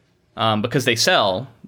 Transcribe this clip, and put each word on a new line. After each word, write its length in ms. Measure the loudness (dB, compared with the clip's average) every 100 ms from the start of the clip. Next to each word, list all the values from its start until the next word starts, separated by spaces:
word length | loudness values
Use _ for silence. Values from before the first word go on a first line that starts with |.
| _ _ _ -4
Um, 240 | -2 0
because 220 | -2 -2
they 140 | 0 0
sell, 500 | 2 2 2 -2 -8 -18